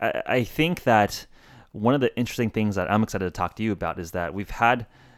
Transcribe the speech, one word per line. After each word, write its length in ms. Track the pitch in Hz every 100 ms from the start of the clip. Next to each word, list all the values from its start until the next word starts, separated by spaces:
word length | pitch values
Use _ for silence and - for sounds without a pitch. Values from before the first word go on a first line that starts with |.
I, 200 | 110 - -
I 180 | 127
think 380 | 117 - 160 180
that 420 | - 110 101 - - - - - -
one 220 | - 110
of 80 | 139
the 120 | 123 -
interesting 320 | 120 - 113
things 260 | 110 107 95
that 140 | 82
I'm 120 | 104
excited 220 | 110 101
to 60 | 92
talk 260 | - 87 -
to 60 |
you 100 | 110
about 260 | 92 85 82
is 120 | 82
that 240 | 92 85
we've 160 | 90 101
had 360 | - 117 123 113 - -